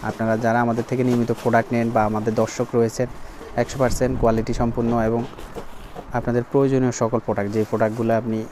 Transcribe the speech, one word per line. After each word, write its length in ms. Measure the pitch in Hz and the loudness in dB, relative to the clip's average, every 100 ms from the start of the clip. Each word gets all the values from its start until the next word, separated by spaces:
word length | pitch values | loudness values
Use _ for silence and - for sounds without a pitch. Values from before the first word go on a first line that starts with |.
| 110 | -6
আপনারা 260 | 104 113 110 | -2 0 2
যারা 140 | 117 117 | 2 2
আমাদের 200 | 120 113 113 | 2 0 -2
থেকে 120 | 127 127 | 0 2
নিয়মিত 220 | 120 113 117 | 2 2 0
প্রোডাক্ট 260 | 120 113 113 | 2 2 2
নেন 140 | 120 117 117 | 0 2 2
বা 40 | 107 | 2
আমাদের 220 | 107 107 110 | 0 0 0
দর্শক 240 | 110 - 120 120 | 0 0 0 2
রয়েছেন, 300 | 113 - 123 - - - - - | 2 0 -4 -6 -14 -14 -6 -2
একশো 140 | 120 139 | -2 0
পার্সেন্ট 320 | 127 - 127 123 | 0 2 0 2
কোয়ালিটি 300 | 117 113 110 117 | 2 2 0 0
সম্পন্ন 320 | 120 117 117 117 110 | 0 0 0 2 2
এবং 120 | 117 127 - - - - - - - - 120 | 0 -4 -10 -12 -12 -12 -14 -14 -14 -6 -4
আপনাদের 240 | 113 120 117 | 0 -2 2
প্রয়োজনীয় 440 | 139 139 135 127 - | 2 4 4 2 0
সকল 180 | 113 117 - | 0 0 0
প্রোডাক্ট, 240 | 101 98 110 | -2 0 0
যে 40 | 107 | 0
প্রোডাক্টগুলো 420 | 110 110 113 113 113 | 2 0 0 0 0
আপনি 180 | 113 110 110 | 0 -4 -6